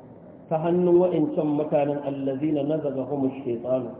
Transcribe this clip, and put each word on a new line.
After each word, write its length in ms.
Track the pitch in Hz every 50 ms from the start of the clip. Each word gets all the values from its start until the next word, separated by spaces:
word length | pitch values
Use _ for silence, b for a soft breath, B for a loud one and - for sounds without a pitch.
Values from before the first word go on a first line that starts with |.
| - - - - - - - - - -
ta 80 | 165 160
hannun 400 | 160 170 170 180 180 180 175 175
wa'incan 480 | 180 180 170 160 151 147 - 185 156
mutanen, 520 | 151 147 147 151 - 165 147 143 147 143 139 -
"allazina 600 | 139 139 139 135 135 135 131 151 156 151 143 135
nazagahum 680 | 143 156 156 151 143 127 131 127 127 147 139 131 127
ash-shaytan," 580 | 131 - - 123 117 117 120 123 131 131 120 117 113 -